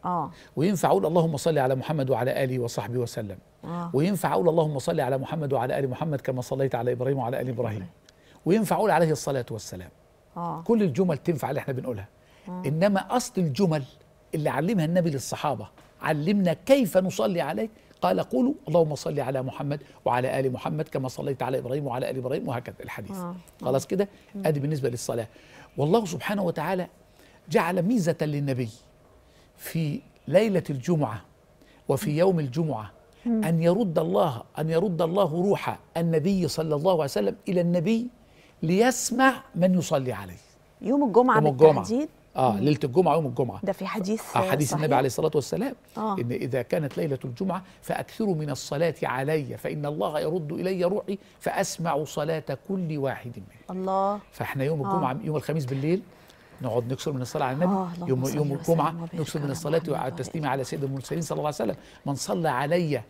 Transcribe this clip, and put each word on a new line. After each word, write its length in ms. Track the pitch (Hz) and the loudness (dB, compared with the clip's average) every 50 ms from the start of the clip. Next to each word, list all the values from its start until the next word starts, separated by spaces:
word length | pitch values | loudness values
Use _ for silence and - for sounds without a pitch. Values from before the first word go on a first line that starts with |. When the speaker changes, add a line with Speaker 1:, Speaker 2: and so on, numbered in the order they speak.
| - | -4
Speaker 1:
آه. 260 | 185 180 175 151 151 - - - - - | -2 -2 -2 -2 -4 -8 -14 -20 -12 -4
Speaker 2:
وينفع 320 | - - 190 208 160 - 147 | 0 0 2 2 2 2 4
أقول: 180 | 151 190 190 | 4 4 2
"اللهم 300 | 151 160 180 165 165 160 | 4 4 4 4 4 0
صل 220 | 135 - 170 160 147 | 0 0 2 2 4
على 160 | 131 127 135 | 4 2 2
محمد 360 | 131 123 - 156 156 135 127 | 0 0 -2 -2 0 2 0
وعلى 340 | 131 110 123 127 135 - 139 | 0 0 0 0 0 0 0
آله 140 | 131 127 127 | 0 -2 -2
وصحبه 400 | 120 117 - - 120 - 120 127 | -4 -4 -4 -6 -6 -4 -2 -4
وسلم". 400 | 120 117 - - 113 101 95 92 - _ _ _ - | -4 -4 -4 -8 -8 -8 -10 -12 -16 _ _ _ -12
Speaker 1:
آه. 260 | 151 170 175 175 170 165 | -8 -8 -6 -6 -2 0
Speaker 2:
وينفع 380 | 135 151 185 208 165 - 151 147 | 2 2 2 0 0 0 0 0
أقول: 160 | 180 190 170 | 2 4 4
"اللهم 300 | 160 170 160 156 151 135 | 4 4 2 2 0 -4
صل 220 | - - 170 160 | -2 -2 0 0
على 180 | 139 123 135 135 | 0 0 0 -2
محمد 340 | 135 - - 165 151 139 135 | -2 -4 -6 -4 -2 -2 0
وعلى 260 | 127 117 127 - - | 0 0 0 0 0
آل 120 | 143 131 | -2 -2
محمد 300 | 123 - - 165 147 139 | -2 -4 -4 -4 -4 -4
كما 220 | - - 131 127 123 | -2 -4 -4 -4 -4
صليت 320 | - 135 135 135 135 - | -4 -2 -2 -2 0 0
على 180 | 123 120 123 123 | -2 0 0 -2
إبراهيم 260 | 120 123 131 143 135 | 0 0 -2 0 0
وعلى 220 | 123 113 127 127 | -2 -2 -2 -4
آل 80 | 127 131 | -4 -4
إبراهيم". 380 | 123 117 120 113 104 107 92 87 - _ _ - _ _ _ - - - _ | -2 -2 -2 -2 -2 -6 -8 -10 -14 _ _ -20 _ _ _ -20 -20 -8 _
وينفع 300 | 156 180 226 220 160 185 | 2 2 4 4 2 2
أقول: 140 | 160 208 208 | 2 4 4
"عليه 220 | 170 160 175 156 156 | 4 4 4 4 2
الصلاة 340 | 131 - - 143 135 120 - | 0 -2 -2 -2 -2 -4 -4
والسلام". 380 | 123 107 - - - 92 90 92 - _ _ _ _ _ _ _ _ | -8 -10 -10 -12 -12 -14 -14 -16 -18 _ _ _ _ _ _ _ _
Speaker 1:
آه. 260 | 170 175 170 165 160 170 | -8 -8 -6 -8 -8 0
Speaker 2:
كل 160 | - 233 226 214 | 2 4 4 4
الجمل 360 | 180 123 127 190 180 160 139 | 2 2 2 2 2 2 0
تنفع 320 | - - 170 131 - 120 | 0 -2 -2 0 0 -2
اللي 80 | 143 143 | -2 -4
احنا 160 | - - 135 | -4 -4 -6
بنقولها. 340 | 123 - 123 120 101 98 - _ _ _ _ - - - - | -4 -4 -6 -6 -6 -8 -12 _ _ _ _ -20 -20 -14 -12
Speaker 1:
آه. 140 | 180 180 180 | -10 -6 -4
Speaker 2:
إنما 500 | 139 156 160 180 208 202 190 185 - 233 | -2 0 2 2 4 4 2 0 0 -2
أصل 160 | 247 240 - - - | -2 -2 -2 -2 0
الجمل 440 | 180 160 131 - 202 175 156 156 135 - - - - _ _ _ _ _ - | 0 0 2 2 2 2 2 0 -2 -6 -14 -20 -20 _ _ _ _ _ -6
اللي 160 | 160 147 151 | -2 -2 0
علمها 340 | 120 131 151 180 240 190 156 | 0 0 0 2 2 2 2
النبي 260 | 151 175 185 170 170 | 2 2 2 2 2
للصحابة: 580 | 143 135 - - - - - 151 131 113 107 - _ - - - _ _ - | 0 -2 -4 -6 -8 -4 -2 -2 -2 -4 -8 -14 _ -20 -20 -20 _ _ -2
"علمنا 500 | - 131 143 147 170 214 208 190 175 156 | -2 0 0 2 2 2 4 4 2 2
كيف 440 | - - - 269 285 254 180 - | 0 4 4 4 4 4 4 2
نصلي 440 | 185 185 185 - - - 214 190 170 | 2 2 2 -2 0 0 0 0 0
عليك". 300 | 151 139 165 208 220 220 - - - - - _ - | -2 -4 -4 -4 -6 -6 -8 -16 -20 -20 -10 _ 0
قال: 180 | 180 190 185 | 2 2 2
"قولوا: 320 | 160 - - 254 254 262 294 - - - | 0 0 0 2 2 2 0 -4 -6 2
'اللهم 260 | 151 175 165 156 147 | 4 4 4 4 0
صل 260 | 135 - 160 156 143 | -4 -6 -4 -4 -2
على 220 | 135 120 139 135 131 | -2 -2 -2 -2 -4
محمد 400 | 131 - - 147 143 143 139 - - - - - | -4 -6 -6 -4 -4 -4 -6 -8 -14 -20 -6 -2
وعلى 360 | - 120 123 127 131 - 135 | 0 0 2 2 0 0 0
آل 120 | 135 131 123 | 0 0 -2
محمد 360 | 120 - 147 156 151 156 - | -2 -4 -4 -4 -4 -6 -4
كما 200 | - 147 131 127 | -4 -4 -4 -4
صليت 340 | - - - 143 139 - - | -6 -6 -4 -4 -4 -4 -2
على 160 | 120 135 123 | -2 -2 -4
إبراهيم 280 | 139 120 127 147 147 | -4 -4 -4 -4 -4
وعلى 240 | 135 117 127 135 - | -4 -4 -4 -4 -4
آل 60 | 127 131 | -4 -4
إبراهيم'"، 300 | 123 127 135 165 - 175 | -4 -4 -4 -4 -4 -4
وهكذا 260 | 127 120 123 - - - | -6 -6 -6 -10 -14 -14
الحديث. 360 | - - - - 104 98 196 | -14 -12 -12 -12 -10 -10 -10
Speaker 1:
آه. 180 | 185 180 175 180 180 - - - _ - | -10 -8 -10 -10 -12 -16 -20 -18 _ -4
Speaker 2:
خلاص 220 | 127 131 135 - | 0 0 0 0
كده؟ 220 | - 196 185 202 196 - - - - - | 0 -2 -2 -2 -2 -4 -20 -20 -16 -12
Speaker 1:
مم. 80 | 202 190 | -2 0
Speaker 2:
أدي 140 | 160 156 143 | 2 2 2
بالنسبة 280 | 135 147 156 143 131 131 | 0 0 -2 0 -2 -2
للصلاة. 380 | 123 117 - - 120 117 113 - - - - - - - - - - | -2 -2 -6 -4 -4 -4 -4 -6 -10 -20 -20 -20 -20 -20 -20 -16 -4
والله 280 | - 135 151 180 226 226 | -2 2 4 4 4 2
سبحانه 380 | 175 170 123 - - 202 202 190 | 0 -6 -6 -4 -2 -2 -2 0
وتعالى 440 | 175 160 - 151 165 190 185 175 - - _ _ _ _ _ - - - - _ - | -2 -2 -2 -2 -2 -2 -2 -4 -6 -10 _ _ _ _ _ -20 -20 -20 -20 _ 0
جعل 340 | 151 220 175 165 180 185 165 | 2 2 2 2 0 0 2
ميزة 340 | 190 254 240 170 165 160 - 160 | 2 2 2 2 2 0 0 0
للنبي 460 | 151 147 143 143 139 131 120 127 110 - - - - - _ _ - - - _ _ _ - - - _ | -2 0 -2 0 0 0 -2 -2 -6 -6 -14 -20 -20 -20 _ _ -20 -20 -20 _ _ _ -20 -20 -20 _
في 440 | - - - - 165 165 147 147 - - - _ - _ - | -16 -16 -6 -4 -2 -2 -2 -4 -6 -8 -12 _ -16 _ 2
ليلة 340 | 143 185 220 226 196 175 - - | 4 4 4 4 2 0 0 -2
الجمعة 500 | 151 135 117 - 180 156 147 110 110 110 - - - _ _ _ _ _ - - - - _ - | -6 -6 0 0 2 2 2 -2 -4 -8 -12 -16 -20 _ _ _ _ _ -20 -20 -20 -20 _ 0
وفي 220 | 139 135 - 180 | 0 0 0 0
Speaker 1:
مم. 80 | 147 151 | 2 4
Speaker 2:
يوم 220 | 175 190 190 165 | 4 4 4 2
الجمعة 500 | 151 135 120 160 170 156 131 110 107 98 - - - _ - - - | 0 -2 -2 -2 -2 -2 -2 -4 -6 -10 -14 -20 -20 _ -20 -8 -2
Speaker 1:
مم. 180 | 240 233 220 214 | 0 0 2 2
Speaker 2:
أن 180 | 160 170 165 160 | 2 2 4 4
يرد 360 | 170 180 208 240 190 156 170 | 4 4 4 2 2 2 0
الله، 440 | 160 165 185 202 196 165 123 113 - - _ - | 0 2 2 2 2 2 0 -4 -10 -12 _ -4
أن 120 | 151 160 | -2 0
يرد 320 | 165 160 180 214 175 156 175 | 2 2 2 2 0 0 0
الله 400 | 160 175 202 202 165 143 175 180 | 0 4 2 2 2 2 0 2
روح 360 | 202 196 - - - 110 - - - _ | 2 2 2 0 -4 -6 -6 -10 -6 _
النبي 520 | 165 170 170 165 160 143 185 202 190 175 143 | 0 0 2 2 2 2 2 2 2 2 0
صلى 260 | - - 160 160 151 | 0 -2 -2 0 0
الله 180 | 147 147 190 190 | 2 2 2 2
عليه 100 | 160 156 | 2 2
وسلم 320 | 139 - 208 208 196 - - - - | 0 0 0 0 0 -2 -4 -4 0
إلى 120 | 170 180 | 0 2
النبي 480 | 175 170 175 180 160 185 226 226 240 247 - - - - - - - - - _ - | 2 4 2 2 2 2 2 0 0 -4 -10 -16 -20 -20 -20 -20 -20 -20 -12 _ 0
ليسمع 720 | 160 180 190 226 254 247 - - - 233 226 262 269 254 - - - - | 2 4 6 6 4 4 2 -2 -2 2 4 4 4 4 4 -6 -10 -2
من 240 | 170 175 190 185 185 | 2 4 4 4 4
يصلي 340 | 151 - 165 143 131 123 113 | 2 2 0 0 0 0 -4
عليه. 240 | 98 101 92 87 85 - _ - _ _ _ _ _ - | -6 -8 -12 -14 -16 -20 _ -20 _ _ _ _ _ -2
Speaker 1:
يوم 220 | 190 254 285 285 | 0 2 2 2
الجمعة 320 | 247 185 220 247 254 233 | 4 6 6 6 8 6
Speaker 2:
يوم 100 | 214 - | 6 6
الجمعة. 260 | 151 139 123 156 160 147 | 4 6 10 10 10 10
Speaker 1:
بالتحديد؟ 340 | 123 98 92 220 254 302 320 - - _ _ _ | 8 2 0 0 -2 -2 -4 -8 -18 _ _ _
Speaker 2:
آه، 160 | - 131 127 107 | 2 2 4 4
Speaker 1:
مم. 60 | 101 | 4
Speaker 2:
ليلة 200 | 113 143 151 - - | 4 2 2 2 0
الجمعة 300 | 139 120 139 - 160 147 | 0 4 4 4 6 4
يوم 120 | 165 160 | 2 2
الجمعة. 340 | 131 120 - 139 120 95 98 - | 0 0 0 -2 -2 -2 -6 -4
Speaker 1:
ده 100 | 202 190 | -4 -4
في 140 | - 190 | -4 -6
حديث 360 | 190 - 220 185 190 214 220 - - - | -6 -6 -4 -2 -2 -2 -4 -4 -2 0
Speaker 2:
آه، 140 | - 190 190 | 0 2 2
حديث 220 | - 143 151 127 - | 2 2 2 0 2
النبي 140 | 160 156 | 0 2
Speaker 1:
صحيح. 100 | 151 139 127 | 2 4 4
Speaker 2:
عليه 80 | 139 | 2
الصلاة 240 | 135 120 - 160 156 - | 2 0 0 -2 2 2
والسلام، 400 | 151 127 - - 165 214 277 - - _ _ - | 0 0 0 -2 -2 -2 -2 -4 -8 _ _ -8
Speaker 1:
آه. 180 | - 214 220 202 185 | -6 -4 -2 -2 -2
Speaker 2:
إن 140 | - 120 123 | -2 -4 -4
إذا 300 | - - 139 120 131 120 | -4 -4 -2 -2 -2 -2
كانت 340 | - - 175 156 135 - - | 0 -2 -2 -2 -2 -4 -4
ليلة 200 | 170 156 139 127 - | -2 -2 -2 -4 -4
الجمعة 380 | 139 120 - 196 190 170 185 190 - - - - | -8 -6 -4 -4 -4 -4 -4 -8 -12 -20 -20 -8
فأكثروا 520 | - - - 131 - - - 226 202 185 | -6 -4 -4 -4 -8 -6 -4 -2 0 0
من 160 | 156 151 147 | -2 -2 -4
الصلاة 440 | 135 127 - - 156 147 165 165 147 - - | -6 -8 -6 -6 -2 0 0 0 0 -2 -2
علي، 540 | 139 123 127 135 139 160 160 143 120 117 113 | -2 -2 -2 0 0 0 0 -2 -4 -8 -8
فإن 280 | - - - 151 147 | -6 -6 -6 -4 -4
الله 340 | 143 147 156 196 185 151 151 | -4 -2 -2 -2 -2 0 -2
يرد 320 | - 151 160 185 156 147 165 | -2 -2 -2 -2 -4 -4 -6
إلي 320 | - 170 180 190 180 175 | -4 -2 -2 -2 0 0
روحي 340 | 175 190 208 - - 202 190 - - - - | 0 0 -2 -4 -4 -8 -8 -8 -18 -20 -6
فأسمع 640 | - - - - 196 190 - - 165 165 143 165 156 | -6 -4 -2 -2 -2 -4 -4 -4 -2 -2 0 -2 -2
صلاة 400 | 135 - - 147 156 165 160 - - 143 127 - - | -4 -4 -4 -2 -2 -2 -4 -4 -6 -8 -8 -6 -6
كل 300 | 196 190 180 160 156 147 | -4 -4 -4 -4 -4 -2
واحد 340 | 135 135 117 - - 120 120 | -2 -2 -4 -4 -8 -12 -14
منكم. 420 | - 95 98 - - - - 185 185 | -14 -16 -18 -20 -20 -14 -10 -8 -6
Speaker 1:
الله. 400 | 185 185 190 190 196 196 202 208 202 - - | -4 -2 0 0 2 0 -2 -4 -8 -14 -10
Speaker 2:
فإحنا 320 | - 120 - - 139 131 | -8 -8 -6 -2 -2 0
يوم 180 | 143 160 151 143 | 0 0 -2 -2
Speaker 1:
آه. 80 | 196 196 | 0 0
Speaker 2:
الجمعة، 220 | 190 156 131 131 - - | 0 0 0 -2 -2 -4
يوم 120 | 160 151 | -2 -2
الخميس 280 | 151 - - 147 160 143 | -2 -2 -2 -2 -2 -2
بالليل 380 | 123 135 135 135 151 170 196 - - - - - - - - - - - - 127 | -2 -4 -2 0 0 0 0 -2 -8 -20 -20 -20 -20 -20 -20 -20 -20 -16 -8 -6
نقعد 300 | 127 110 120 117 117 139 | -2 0 0 0 -2 -6
نكثر 200 | - - 165 147 | -4 -4 -4 -4
من 100 | 131 127 | -4 -6
الصلاة 240 | 120 - 156 147 | -4 -2 -2 -2
على 80 | 127 131 | 0 0
النبي. 180 | 139 175 180 202 | 0 2 2 2
Speaker 1:
آه، 160 | 190 190 180 175 | 2 0 -4 -6
اللهم 140 | 175 175 131 | -8 -2 -2
Speaker 2:
يوم، 160 | 131 127 127 | 0 0 0
Speaker 1:
صل 120 | 135 139 | -2 0
Speaker 2:
يوم 160 | 147 147 143 139 | 0 0 0 -2
Speaker 1:
وسلم 80 | 139 | -2
Speaker 2:
الجمعة 340 | - - 165 160 147 156 165 | 2 2 2 4 2 0 -2
Speaker 1:
وبارك 180 | 170 170 165 - | -4 -10 -8 -6
Speaker 2:
نكثر 240 | 170 156 - - 156 | -6 -6 -4 -4 -6
من 60 | 143 | -4
Speaker 1:
على 80 | 143 135 | -4 -6
Speaker 2:
الصلاة 260 | 160 - 147 156 165 | -6 -4 0 0 0
Speaker 1:
محمد 100 | 165 165 | 0 0
وعلى 140 | 139 - - | -4 -2 -2
Speaker 2:
والتسليم 380 | 131 147 165 131 - - 165 151 | -4 -4 -6 -10 -6 -6 -4 -2
Speaker 1:
آله. 80 | 139 127 | -2 -2
Speaker 2:
على 120 | 139 131 | -2 -4
سيد 200 | - - 156 139 | -4 -4 -4 -4
المرسلين 380 | 135 135 135 127 - 147 165 165 | -4 -4 -6 -6 -6 -6 -6 -4
صلى 140 | - 160 | -4 -4
الله 100 | 151 147 | -4 -4
عليه 80 | 151 143 - - - 165 | -4 -4 -2 -4 -4 -4
وسلم. 40 | - - - - - - | -6 -8 -20 -20 -12 -6
"من 80 | - 139 | -6 -6
صلى 340 | 135 - - 208 185 165 156 | -4 -4 -4 -2 0 0 0
علي 540 | 135 120 139 147 165 175 175 156 147 123 113 - | 0 0 0 2 2 2 2 2 -2 -4 -4 -8